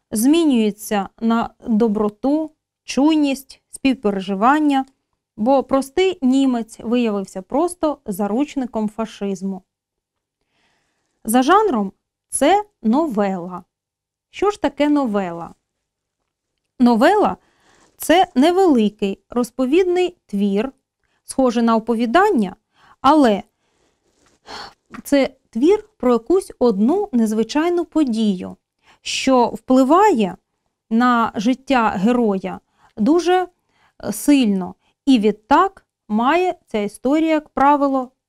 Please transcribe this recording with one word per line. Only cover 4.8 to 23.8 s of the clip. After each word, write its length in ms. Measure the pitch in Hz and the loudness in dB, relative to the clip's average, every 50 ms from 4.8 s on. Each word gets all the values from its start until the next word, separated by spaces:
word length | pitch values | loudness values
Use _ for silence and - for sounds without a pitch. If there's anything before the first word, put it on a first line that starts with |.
| 269 - _ _ _ _ _ _ _ _ _ | -2 -6 _ _ _ _ _ _ _ _ _
бо 260 | - 214 247 277 262 247 | -4 -2 0 0 0 0
простий 540 | - 277 269 269 269 - 370 370 381 359 - | 0 -2 -2 -2 -2 -2 -2 0 0 -2 -2
німець 580 | - 247 254 269 269 262 247 233 220 - - - | -2 0 2 2 2 0 -2 -4 -6 -10 -14 -14
виявився 600 | - 226 240 247 240 220 202 202 190 - - 190 | -6 -4 -2 -2 0 -2 -2 -4 -6 -8 -12 -14
просто 560 | 185 - - 269 339 349 349 - - 302 285 - _ | -12 -4 -2 -2 -2 -2 -4 -4 -4 -4 -4 -6 _
заручником 840 | - 196 175 208 202 202 247 294 285 - 277 254 233 - 220 214 208 | -10 -6 -6 -4 -4 -2 -2 -4 -4 -4 -8 -8 -6 -6 -6 -6 -6
фашизму. 720 | - - 220 220 - - 202 202 196 185 190 196 190 185 - _ _ _ _ _ _ _ _ _ _ _ _ _ _ _ _ _ _ _ _ _ _ _ _ _ _ _ _ _ _ _ _ | -6 -8 -10 -10 -8 -8 -8 -8 -6 -6 -8 -10 -10 -10 -14 _ _ _ _ _ _ _ _ _ _ _ _ _ _ _ _ _ _ _ _ _ _ _ _ _ _ _ _ _ _ _ _
За 200 | 220 220 254 254 | -2 0 0 2
жанром 480 | 277 359 415 440 403 277 214 202 190 - _ _ _ _ _ _ _ | 4 4 4 4 2 0 -2 -4 -6 -8 _ _ _ _ _ _ _
це 360 | - - 269 302 381 415 415 - _ _ | -4 -2 2 2 2 2 0 -4 _ _
новела. 840 | - 220 226 294 330 311 214 214 202 196 190 180 165 180 180 175 - _ _ _ _ _ _ _ _ _ _ _ _ _ | -2 0 0 0 0 -2 -2 -2 -2 -2 -4 -6 -10 -12 -14 -16 -18 _ _ _ _ _ _ _ _ _ _ _ _ _
Що 220 | _ - 359 403 | _ -4 -2 -2
ж 100 | 403 - | -2 -2
таке 280 | - 277 277 - 285 294 | -6 -6 -2 -2 0 0
новела? 640 | 294 294 277 233 202 202 196 175 170 170 165 - - _ _ _ _ _ _ _ _ _ _ _ _ _ _ _ _ _ _ _ _ _ _ _ _ - | 0 0 0 -2 -4 -4 -4 -6 -10 -12 -14 -16 -18 _ _ _ _ _ _ _ _ _ _ _ _ _ _ _ _ _ _ _ _ _ _ _ _ 0
Новела — 580 | 254 240 240 208 254 330 403 427 320 208 185 - _ _ _ _ _ _ _ _ _ _ _ | 2 2 4 4 4 4 4 4 2 0 -2 -6 _ _ _ _ _ _ _ _ _ _ _
це 300 | _ - - 311 359 370 - _ | _ -2 2 2 2 2 2 _
невеликий 840 | 254 269 339 359 370 392 349 277 233 214 202 208 _ 208 196 196 - _ _ | 2 2 2 4 4 4 4 4 4 2 0 -2 _ -6 -6 -6 -10 _ _
розповідний 880 | - 240 247 - - - 262 247 285 359 392 359 349 359 359 349 - _ _ | -6 -6 -6 -6 -4 -4 -2 0 2 2 2 2 0 0 -2 -2 -6 _ _
твір, 460 | _ - 196 202 202 196 202 226 269 - _ _ _ _ _ _ _ _ _ _ - | _ -4 -2 -2 0 0 -2 -4 -4 -8 _ _ _ _ _ _ _ _ _ _ -8
схожий 320 | - - 262 247 220 240 233 | -2 0 0 0 0 0 0
на 120 | 233 226 | 2 2
оповідання, 800 | 220 220 240 233 220 240 226 240 339 392 427 381 240 202 175 - - _ _ _ _ _ _ _ _ | 0 0 -2 -2 -2 -2 0 2 2 2 2 2 0 -2 -4 -6 -14 _ _ _ _ _ _ _ _
але 420 | - 262 311 311 277 233 208 - - _ _ _ _ _ _ _ | 0 2 4 4 4 4 2 0 -4 _ _ _ _ _ _ _